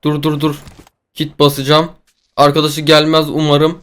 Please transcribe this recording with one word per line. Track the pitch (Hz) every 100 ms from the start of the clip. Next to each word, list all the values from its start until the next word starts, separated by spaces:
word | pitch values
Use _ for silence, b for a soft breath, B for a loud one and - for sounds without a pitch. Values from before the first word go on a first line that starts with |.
Dur, | 147 151
dur, | 151 151
dur. | 156 143 - - - _ _
Kit | - 147 -
basacağım. | 147 143 135 151 165 - _ _ _ -
Arkadaşı | 143 143 151 143
gelmez | 151 156 151 160 151
umarım. | - 156 143 156 -